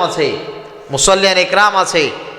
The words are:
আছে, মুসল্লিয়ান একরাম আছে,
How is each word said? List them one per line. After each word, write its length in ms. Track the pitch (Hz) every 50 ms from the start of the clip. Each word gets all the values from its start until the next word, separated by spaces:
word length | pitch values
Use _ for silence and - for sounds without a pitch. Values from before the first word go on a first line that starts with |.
| 180
আছে, 240 | 160 - 170 147 131 135 143 - - - - - - - - - -
মুসল্লিয়ান 460 | 139 131 - 196 190 190 196 190 190
একরাম 360 | 185 180 180 185 190 208 208 196
আছে, 260 | 190 180 170 - 170 147 120 - - - - -